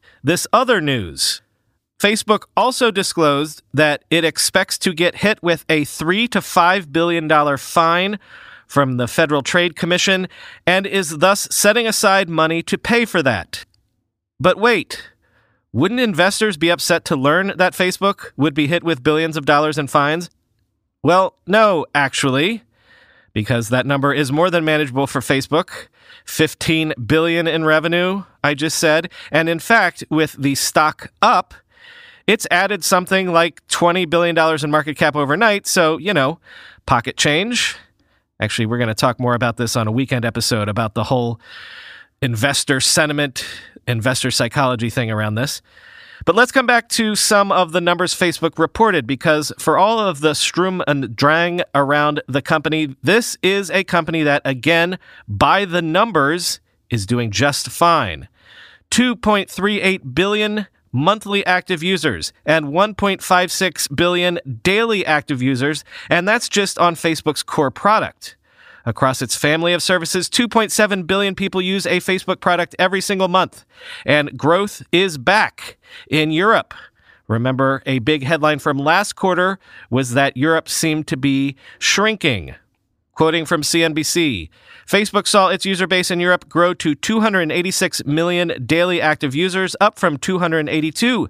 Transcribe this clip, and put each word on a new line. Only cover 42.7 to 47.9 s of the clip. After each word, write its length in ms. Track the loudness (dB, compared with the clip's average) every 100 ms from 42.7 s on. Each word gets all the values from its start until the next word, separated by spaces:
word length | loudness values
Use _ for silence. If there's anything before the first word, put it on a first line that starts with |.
| 0
sentiment, 680 | 2 2 2 0 -4 -6 -12 -14 -20 -14 -6
investor 440 | -2 0 -2 -2
psychology 600 | -2 -2 0 0 0 -4
thing 200 | -4 -4
around 260 | -2 -4 -4
this. 260 | -6 -8 _ _ -20 -20 -20 -8 0
But 80 |
let's 160 | 2 4
come 160 | 2 2
back 220 | 2 0
to 240 | -2 0
some 380 | 0 2 4 4
of 180 | 2 2
the 100 | 0
numbers 320 | 0